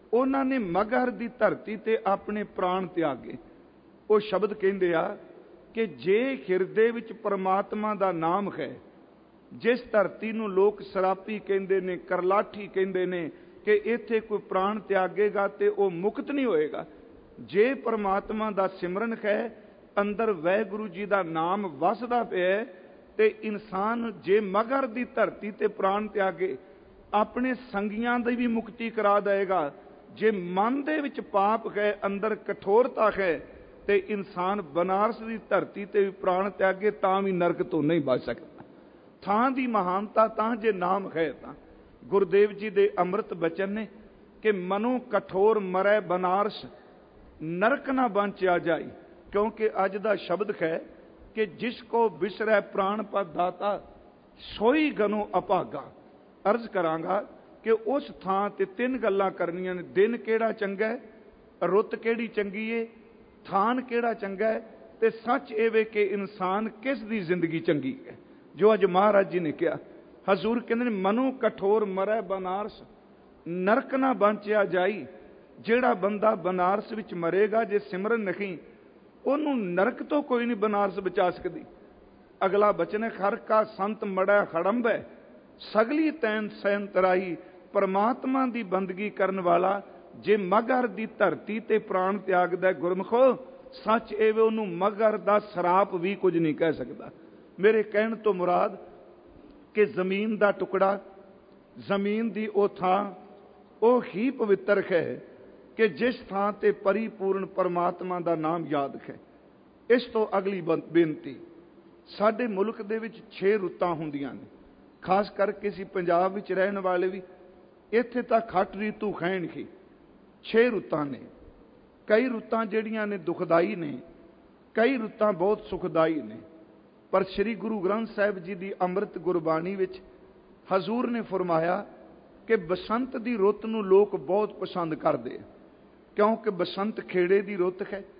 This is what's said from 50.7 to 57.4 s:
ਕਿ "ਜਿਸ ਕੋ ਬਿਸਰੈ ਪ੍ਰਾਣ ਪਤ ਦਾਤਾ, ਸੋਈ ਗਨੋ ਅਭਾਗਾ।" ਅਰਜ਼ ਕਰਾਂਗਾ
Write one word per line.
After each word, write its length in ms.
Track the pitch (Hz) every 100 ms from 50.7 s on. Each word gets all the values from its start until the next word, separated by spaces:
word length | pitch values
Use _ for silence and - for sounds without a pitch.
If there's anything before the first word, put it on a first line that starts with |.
| 180 - - - - - 220
ਕਿ 100 | 214
"ਜਿਸ 360 | 147 226 -
ਕੋ 280 | - 233 226
ਬਿਸਰੈ 500 | 156 196 - 214 208
ਪ੍ਰਾਣ 440 | 202 202 190 214
ਪਤ 220 | 208 196 185
ਦਾਤਾ, 580 | 151 180 175 202 185 - - - - _ -
ਸੋਈ 540 | - - 220 311 302
ਗਨੋ 380 | 196 208 208 208 185
ਅਭਾਗਾ।" 460 | 180 185 120 143 120 - - - - - 190
ਅਰਜ਼ 180 | 233 226
ਕਰਾਂਗਾ 600 | 190 165 160 175 196 - -